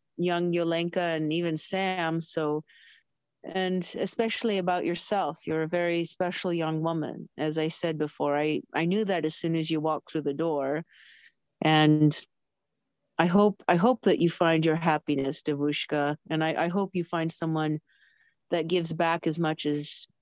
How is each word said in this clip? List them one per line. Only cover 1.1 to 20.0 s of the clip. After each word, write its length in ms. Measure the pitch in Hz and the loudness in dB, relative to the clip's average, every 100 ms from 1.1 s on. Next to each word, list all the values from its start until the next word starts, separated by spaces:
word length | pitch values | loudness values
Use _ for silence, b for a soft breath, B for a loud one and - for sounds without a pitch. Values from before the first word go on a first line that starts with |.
| 160 | 0
and 160 | 156 | -2
even 240 | 165 175 156 | -2 -2 -2
Sam. 640 | - 190 190 185 165 165 | -4 -2 -2 -2 -2 -2
So, 420 | 165 165 151 151 - b b b b _ _ _ | -4 -4 -2 -2 -6 b b b b _ _ _
and 400 | - 190 185 185 170 - | -8 -4 0 -2 -4 -4
especially 600 | 190 - 226 - 226 196 | -4 -2 -2 -2 -2 0
about 260 | 180 180 | 0 0
yourself. 600 | 165 170 - 202 151 170 - | -2 -2 -2 -2 -2 -4 -4
You're 160 | 160 | -2
a 60 | 160 | -2
very 360 | 175 175 170 | 0 0 0
special 480 | 170 - 175 - 185 | -2 -4 -4 -2 -2
young 280 | 170 160 160 | -2 0 0
woman. 460 | 160 160 143 - - - | 0 -2 -4 -8 -12 -4
As 220 | 156 160 | -2 0
I 100 | 160 | -2
said 300 | - 170 156 | -2 -4 -2
before, 380 | 151 - 143 143 | -4 -2 -2 0
I, 240 | 151 151 - | 0 -2 -4
I 100 | - | -2
knew 200 | 170 202 202 | 0 0 0
that 180 | 175 | 0
as 100 | 156 | -2
soon 220 | - 165 165 | -2 -2 -2
as 140 | 160 | 0
you 100 | 160 | -2
walked 320 | 156 147 - | 0 -2 -4
through 100 | 156 | -6
the 120 | 143 | -4
door. 500 | 143 165 143 135 151 - b b b b b _ - | -2 -2 -2 -2 -4 -6 b b b b b _ -2
And 540 | 156 156 156 151 151 - - _ _ _ _ _ _ _ _ - | 4 6 8 8 6 4 -4 _ _ _ _ _ _ _ _ 0
I 80 | 170 | 2
hope, 360 | 190 208 196 - | 4 4 2 2
I 80 | 175 | 4
hope 260 | 226 247 | 4 4
that 180 | 196 160 | 2 4
you 100 | 170 | 2
find 340 | - 170 165 | 2 2 4
your 120 | 160 160 | 4 2
happiness, 680 | 165 151 - 143 135 135 | 2 0 0 -2 -2 -4
Devushka. 760 | - 143 147 147 - 151 143 151 - | -4 -2 -2 -2 -2 -2 0 -2 -4
And 120 | 156 | -2
I, 200 | 160 - | 0 0
I 40 | 170 | 0
hope 220 | 190 190 | 0 -2
you 100 | 180 | -4
find 260 | 170 170 165 | -4 -2 -2
someone 480 | - 160 156 156 156 - _ _ _ _ _ - | -2 -2 0 0 -2 -8 _ _ _ _ _ -4
that 180 | 170 160 | -2 0
gives 240 | 180 165 | 0 0
back 340 | 165 165 165 160 | 0 0 0 -2
as 120 | 156 | -2
much 280 | 160 156 147 | -2 -2 -2
as 400 | 147 147 - | -2 -2 -6